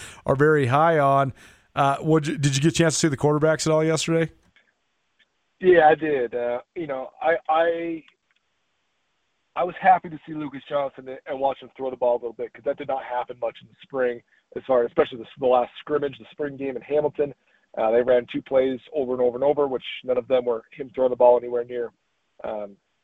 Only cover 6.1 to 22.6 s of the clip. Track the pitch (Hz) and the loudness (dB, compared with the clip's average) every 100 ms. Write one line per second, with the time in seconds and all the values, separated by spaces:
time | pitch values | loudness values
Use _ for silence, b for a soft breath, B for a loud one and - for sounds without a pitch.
6.1 | 139 117 120 120 120 - - 151 131 131 | -2 -2 -4 -4 -6 -8 -10 -8 -8 -10
7.1 | - 156 165 - 156 170 165 170 165 - | -4 -2 -2 0 0 0 -2 -6 -10 -14
8.1 | _ _ _ _ _ _ _ _ _ _ | _ _ _ _ _ _ _ _ _ _
9.1 | _ _ _ _ 147 180 - 190 180 175 | _ _ _ _ -6 -6 0 4 4 2
10.1 | 156 - 151 147 139 - 143 135 - 131 | -14 -12 -10 -10 -12 -6 -4 -4 -8 -16
11.1 | 131 - 135 135 131 123 - 131 123 123 | -14 -10 -4 -2 -4 -12 -10 -8 -2 0
12.1 | 120 120 110 117 - 127 139 139 135 - | 0 -4 -10 -12 -8 -8 -6 -6 -8 -6
13.1 | 123 120 123 117 - - _ - 135 127 | -8 -8 -8 -8 -8 -18 _ -10 -4 -2
14.1 | 120 - _ _ 127 - 123 120 - 151 | -4 -12 _ _ -12 0 0 2 0 -2
15.1 | 120 110 - 131 123 117 - - 147 143 | -4 -16 -4 2 2 0 -8 -6 -4 -4
16.1 | 117 - - 147 135 135 123 123 151 147 | -8 -18 -10 -10 -8 -10 -10 -4 -2 -2
17.1 | - 143 - _ _ _ - 110 120 123 | -2 -6 -6 _ _ _ -2 2 2 4
18.1 | 123 120 143 - 135 131 127 - 151 127 | 2 0 -8 0 0 0 -2 -8 -6 -4
19.1 | 127 123 123 139 147 143 123 - - 127 | 0 0 0 0 0 -2 -4 -8 -10 -4
20.1 | 123 120 131 123 113 - - 135 - 127 | -4 0 0 0 -4 -8 -16 -10 -2 -2
21.1 | 123 123 123 120 120 120 123 117 - _ | 4 6 6 2 -6 -6 -8 -8 -12 _
22.1 | _ _ - 113 107 | _ _ -14 -10 -8